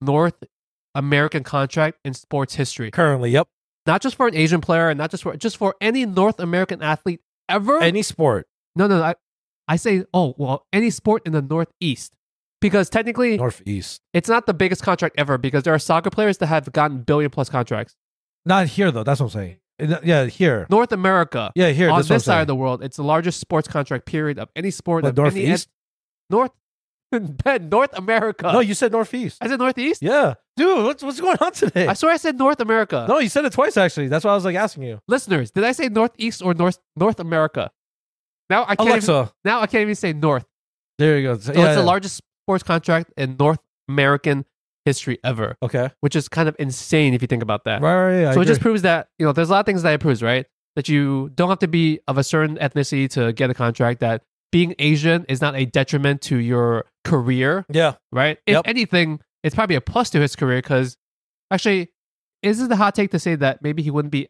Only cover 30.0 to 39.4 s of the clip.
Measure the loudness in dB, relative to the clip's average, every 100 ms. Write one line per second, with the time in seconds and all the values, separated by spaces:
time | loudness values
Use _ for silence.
30 | 0 2 2 -2 _ 0 2 2 0 -2
31 | -8 -4 0 0 0 0 -2 0 0 2
32 | 2 2 0 0 0 2 0 0 0 -2
33 | 0 0 2 0 0 0 2 2 2 0
34 | -2 0 2 0 0 -2 -4 -6 -14 -10
35 | -2 -2 0 -2 0 -2 -2 -2 -2 0
36 | 0 -2 -8 -4 -2 2 0 -2 _ -2
37 | 0 0 -2 0 0 -2 -8 _ _ _
38 | _ _ _ _ -2 0 0 0 0 0
39 | 2 0 0 _